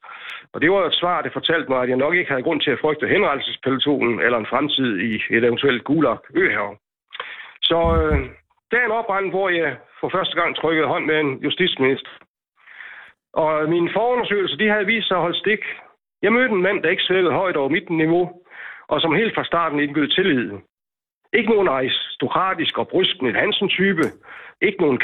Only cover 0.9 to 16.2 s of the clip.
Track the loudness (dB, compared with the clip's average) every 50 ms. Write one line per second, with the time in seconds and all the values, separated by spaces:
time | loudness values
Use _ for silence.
0.9 | 0 0 0 0 0 -2 -2 -4 -6 -6 -2 0 0 0 0 0 0 0 0 0
1.9 | 0 2 2 2 2 0 0 0 -2 -2 0 -2 -2 0 0 0 0 0 0 0
2.9 | 0 0 0 0 2 2 2 2 0 -2 -4 -6 -8 -4 -2 -2 0 0 2 2
3.9 | 2 2 2 0 0 2 2 2 2 0 -2 -2 -2 0 0 0 0 0 0 0
4.9 | 0 0 -2 -2 -2 -4 -4 0 0 2 4 4 2 4 2 2 2 2 0 0
5.9 | 2 2 2 2 0 -2 -6 -4 -2 0 2 2 0 -2 -4 -6 -8 -14 _ _
6.9 | _ _ _ _ -14 -14 -14 -14 -14 -16 -18 -20 -12 -4 0 2 2 4 4 4
7.9 | 4 4 2 2 2 0 0 -4 -10 -18 _ _ _ _ _ -2 0 0 2 2
8.9 | 0 -2 -2 -2 -2 -2 -2 -2 -2 0 0 2 2 0 0 -2 -4 -6 -14 _
9.9 | _ -8 -6 -4 -2 -2 -2 -2 -2 -2 -2 -2 -2 -2 0 0 2 2 2 2
10.9 | 0 -2 0 0 0 2 2 0 -2 -2 -4 -4 0 0 0 0 0 2 2 2
11.9 | 2 0 -4 -14 -20 -20 -20 _ _ _ _ _ _ _ _ -20 -20 -20 -20 -18
12.9 | -18 -20 -20 -20 _ _ _ _ -2 -2 0 0 2 0 0 0 2 0 0 0
13.9 | 0 0 0 0 0 0 -2 -2 -2 -2 -2 -2 -2 0 0 2 2 2 0 0
14.9 | -2 -2 0 0 0 0 0 0 -2 -2 0 0 -2 -2 -2 -10 -10 -12 -16 -20
15.9 | _ _ _ _ _ -2